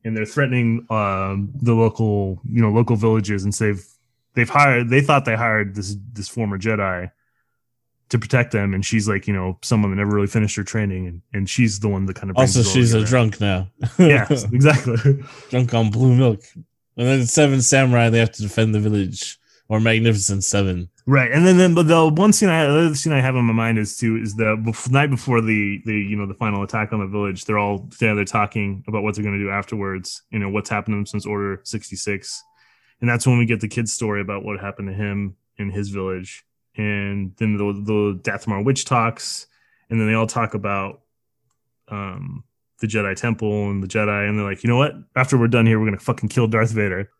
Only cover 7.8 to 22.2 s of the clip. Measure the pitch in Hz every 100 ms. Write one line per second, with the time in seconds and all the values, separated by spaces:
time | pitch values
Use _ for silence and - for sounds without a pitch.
7.8 | _ _ _ 117 - 131 117 110 101 95
8.8 | 95 110 104 98 - 98 92 90 - 113
9.8 | 101 95 104 104 101 113 107 - 98 113
10.8 | 101 92 90 87 _ 101 98 - 117 98
11.8 | 104 98 95 92 98 95 131 98 110 131
12.8 | 120 113 107 127 110 - 101 92 92 _
13.8 | 120 - 170 139 104 139 110 123 147 143
14.8 | 127 113 139 139 - - - 127 120 117
15.8 | 113 110 131 123 127 101 - - - _
16.8 | _ - 123 135 120 - 143 135 120 135
17.8 | 131 120 117 113 113 - 104 113 110 107
18.8 | 107 104 95 - - - _ _ _ 110
19.8 | 113 110 117 104 95 98 - 101 95 90
20.8 | 90 _ - 135 123 143 180 180 185 170
21.8 | 160 165 160 151